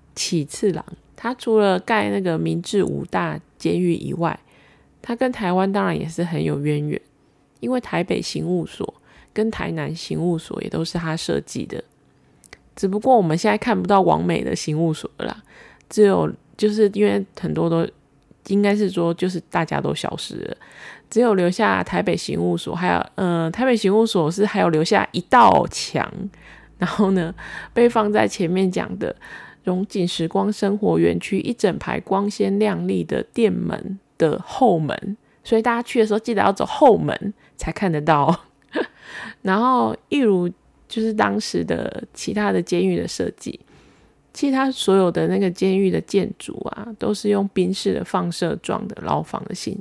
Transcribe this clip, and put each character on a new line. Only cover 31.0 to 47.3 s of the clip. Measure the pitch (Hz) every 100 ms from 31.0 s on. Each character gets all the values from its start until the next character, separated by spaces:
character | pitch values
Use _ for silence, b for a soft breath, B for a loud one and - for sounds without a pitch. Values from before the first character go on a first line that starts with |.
| 170 170
区 | - 196
一 | -
整 | 240 202 151
排 | - -
光 | - 196 202
鲜 | - 196 196
亮 | 214 175 180
丽 | 190
的 | 165 - -
店 | - 220
门 | 180 170 160 - 190 _ _
的 | 160 147
后 | - - 247 175
门， | 151 - - 208 b b
所 | - 226
以 |
大 | 226
家 | 233
去 | 240 247
的 | 214
时 |
候 | 214
记 | 226
得 | 214
要 | 202
走 | 196
后 | - - 285 185
门 | 151 - 202 - b _
才 | -
看 | 160 196
得 | 156
到。 | 151 151 139 170 - _ _
<laughs> | - - - - - - -
然 | 196 190
后 | 247 254 226 - -
一 | 285
如 | 240 185 175 180 _ _ _
就 | -
是 | 220
当 | 214 208 202
时 | - 180
的 | 165 170 - - -
其 | - -
他 | 202 208
的 | 190
监 | 175 175 190
狱 | 175
的 | -
设 | - 185 -
计， | - - - b b b b b _
其 | - 285
实 |
它 | 262 269
所 | 262 -
有 | 196 185
的 | 170 160
那 | 190
个 | 190
监 | 175 190 190
狱 | 196
的 | 170
建 | - 202 180 -
筑 | - - -
啊， | - 220 214
都 | -
是 | 208 208